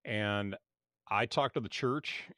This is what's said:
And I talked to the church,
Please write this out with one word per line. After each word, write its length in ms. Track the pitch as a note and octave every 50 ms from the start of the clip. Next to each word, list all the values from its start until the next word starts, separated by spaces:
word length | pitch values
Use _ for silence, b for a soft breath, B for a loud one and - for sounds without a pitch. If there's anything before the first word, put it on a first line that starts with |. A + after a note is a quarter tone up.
| b
And 520 | - A2 G#2+ G#2 G#2 G#2 G2+ G2+ G2 G2 - _ _ _ _ _ _ _ _ _
I 200 | - G2+ G#2 A#2+
talked 280 | A#2+ - D#3 C#3 C3+ -
to 40 | C#3+
the 100 | A2+ G2
church, 540 | - - - B2 C3 D3+ - - - - - - -